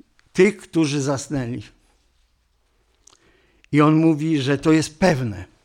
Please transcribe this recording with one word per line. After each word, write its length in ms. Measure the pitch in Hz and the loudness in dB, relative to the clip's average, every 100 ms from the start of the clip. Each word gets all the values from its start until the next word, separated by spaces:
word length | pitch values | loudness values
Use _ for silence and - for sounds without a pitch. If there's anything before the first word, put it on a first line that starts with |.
| _ _ _ | _ _ _
tych, 240 | - 202 208 | 2 2 0
którzy 440 | - 165 147 147 | -6 -2 -2 -2
zasnęli. 640 | 135 135 - 139 117 123 - _ _ _ _ _ _ _ _ _ _ _ _ _ _ _ _ _ _ _ _ | -4 -4 -6 -8 -6 -10 -14 _ _ _ _ _ _ _ _ _ _ _ _ _ _ _ _ _ _ _ _
I 100 | 147 | 2
on 140 | 151 | 4
mówi, 460 | 160 165 147 160 147 | 4 2 0 -2 -2
że 160 | 131 139 | -2 -2
to 140 | 160 | 2
jest 280 | 156 151 - | 2 0 -2
pewne. 460 | 185 135 120 87 - _ | 0 0 -4 -8 -14 _